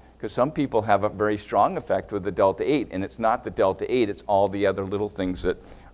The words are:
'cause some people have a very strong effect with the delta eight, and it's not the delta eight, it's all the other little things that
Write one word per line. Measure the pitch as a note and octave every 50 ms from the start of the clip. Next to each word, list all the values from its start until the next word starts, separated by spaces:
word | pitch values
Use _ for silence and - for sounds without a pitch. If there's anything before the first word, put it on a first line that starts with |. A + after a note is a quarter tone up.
| - - - -
'cause | - G#2+
some | - - A#2+ C#3
people | - D#3+ C#3+ B2+ - A2+
have | G#2 A2 G2+ G2
a | G2+ G#2
very | F2+ F#2+ G#2 G#2+ G#2+ G2+
strong | - - - G2+ G#2+ D3+ F#3+ E3+
effect | - - F#2+ F#2+ F#2 -
with | G#2+ G2+
the | F2+ G2+
delta | F#2 G#2 G2+ F#2+ F#2+ - - G#2+
eight, | D3 C#3 G2+ F2
and | - F#2
it's | G2 - - -
not | A2+ A2 A#2 A#2+ -
the | A2
delta | F2+ - G#2 F#2+ F#2 - G2+ -
eight, | A#2+ B2+ A2+ G2
it's | G2 - -
all | - G#2 G2 G2+ G2
the | F#2+ G2+ G2+
other | G2 F#2+ G2 G2
little | F#2+ G2+ G2+ G#2+ G#2
things | - - F#2+ F2+ F2+ -
that | - F#2+ - - - - - - - -